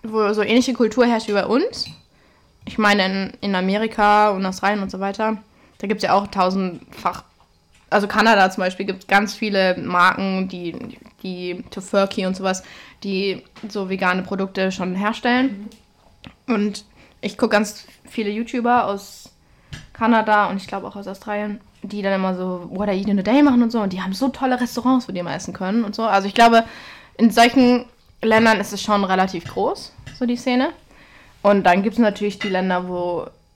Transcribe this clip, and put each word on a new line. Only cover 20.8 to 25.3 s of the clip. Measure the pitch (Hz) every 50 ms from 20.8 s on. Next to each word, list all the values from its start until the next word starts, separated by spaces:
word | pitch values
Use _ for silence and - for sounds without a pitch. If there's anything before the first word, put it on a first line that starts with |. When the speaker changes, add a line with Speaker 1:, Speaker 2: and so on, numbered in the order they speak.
| -
Speaker 1:
auch | 202 -
aus | 202 196 185
Australien, | 196 - - 220 208 208 208 208 208 226 - _ _ _
die | - 196 202 208
dann | 196 196
immer | 196 190 190 190 185
so | 180 185 185 180 180 175 175
What | 185 185 208 208
I | 196 190
Eat | 196 208
in | 196 196
a |
Day | 185 208 240 285
machen | 294 294 254 240
und | 240 226
so. | 233 233
Und | 208 196
die | 185 190
haben | 185 190
so | 190 - 262 262
tolle | - - 277 262 254 247
Restaurants, | 247 233 - 247 226 247 262 254 240 -
wo |
die | 196 180
immer | 175 170